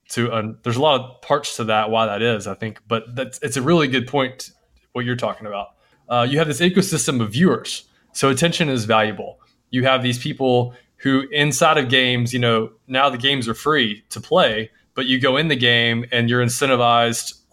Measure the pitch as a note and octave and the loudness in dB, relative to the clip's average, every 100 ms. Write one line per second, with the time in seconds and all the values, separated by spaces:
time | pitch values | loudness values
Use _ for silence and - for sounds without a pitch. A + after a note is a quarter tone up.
0 | - - A#2 A2+ G#2+ A2 B2 A#2+ D3+ C3 | -10 -4 -2 -2 -6 -6 -4 0 2 2
1 | A#2+ - - D3 - - A2 G#2+ G#2+ A2+ | -2 -10 -2 -2 -2 -6 -2 0 0 0
2 | A2 G#2 A#2 A2 G2+ G2 A2 G#2 - A2+ | 0 0 0 -2 -6 -8 -10 -10 -6 -6
3 | A#2 A#2+ B2+ - C#3 B2+ C3 E3+ C#3+ C3 | -6 -8 -8 -8 -6 -2 2 2 2 0
4 | A#2 C#3+ B2+ - - _ _ _ _ B2 | -2 -2 -2 -6 -18 _ _ _ _ -6
5 | B2 B2 A2 - G#2+ G2+ - _ _ _ | -4 -2 -4 -6 -10 -10 -10 _ _ _
6 | - A#2+ B2 C#3+ D#3+ C#3+ F3 F#3+ F#3 D#3 | -4 0 0 0 -2 0 2 2 0 0
7 | - C3 G#2+ A2+ F3 A2+ - - - _ | -2 -2 -2 2 2 2 -4 -12 -14 _
8 | _ - C3+ C3+ E3+ E3+ D#3 B2+ G#2+ A2 | _ -2 0 2 0 0 -2 -2 2 2
9 | G#2+ G2+ G#2 - _ _ _ B2+ C3 C3 | 2 -4 -12 -16 _ _ _ 0 2 2
10 | B2 B2 D3 - C3 B2 A#2+ - _ _ | 0 -4 -6 -2 2 2 0 -6 _ _
11 | C3+ C3+ C3+ D3 D3 - E3 D#3 B2 C3 | 0 0 0 0 0 2 4 4 2 2
12 | B2+ B2 A#2 B2 A#2+ A2+ A2 _ - C3 | 2 0 0 0 2 2 -2 _ -4 0
13 | C#3 B2+ C3+ C#3 A2+ A2 D3 D3+ A2+ G#2 | 2 2 -2 0 -2 -4 0 0 0 -4
14 | - A2 - F3 C#3+ A2 A2 _ _ - | -12 -14 -2 2 2 0 -6 _ _ -6
15 | C3 C3 C3+ C3+ D#3+ C3+ B2 A#2+ A#2 A#2 | -2 0 2 0 0 2 2 2 2 -2
16 | B2 A#2+ A#2 B2 B2 B2 C#3 B2 A#2+ A#2 | -2 -2 2 2 0 0 2 4 4 4
17 | A#2 A#2 - - _ | 2 -2 -8 -14 _